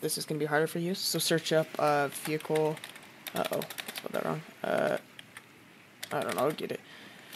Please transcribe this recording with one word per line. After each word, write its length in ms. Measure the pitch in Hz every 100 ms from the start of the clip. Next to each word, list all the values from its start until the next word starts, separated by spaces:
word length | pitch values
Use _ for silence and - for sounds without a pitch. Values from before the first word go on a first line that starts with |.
this 160 | 156 160
is 80 | -
gonna 140 | 156
be 60 | 151
harder 220 | 151 160
for 120 | 175
you. 160 | 170 190
So 240 | - 165
search 320 | - 165 -
up, 160 | 160 156 -
uh, 300 | 151 147 143
vehicle. 680 | - - 156 - 156 156 156 - - - - - -
Uh-oh, 220 | - -
I 400 | - - - -
spelled 140 | -
that 120 | - -
wrong. 160 | 156 - -
Uh, 340 | - - 71 - - - - - - - - - - - -
I 100 | -
don't 140 | 113 87
know, 80 |
I'll 80 | 165
get 200 | - -
it. 80 | - - - - - -